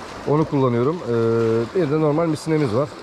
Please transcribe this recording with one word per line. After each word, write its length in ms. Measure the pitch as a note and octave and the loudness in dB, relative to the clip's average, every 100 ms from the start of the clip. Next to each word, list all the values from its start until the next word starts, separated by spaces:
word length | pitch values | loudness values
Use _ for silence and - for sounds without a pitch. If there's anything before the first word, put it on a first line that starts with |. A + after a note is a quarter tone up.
| - - - | -14 -8 0
Onu 180 | D3 D#3 | 0 2
kullanıyorum. 540 | C#3+ C3 A#2+ B2+ F3 | 2 2 2 0 -2
E, 80 | A#2+ A#2 A2+ A2+ A2+ A2+ A#2 G3 | -2 0 2 2 2 0 0 0
bir 160 | D#3 | 0
de 100 | D#3 | 2
normal 260 | D#3 D3+ E3+ | 2 2 0
misinemiz 480 | D3+ - D#3 C#3+ G#2+ | -2 -2 0 0 0
var, 140 | D3 - | -2 -6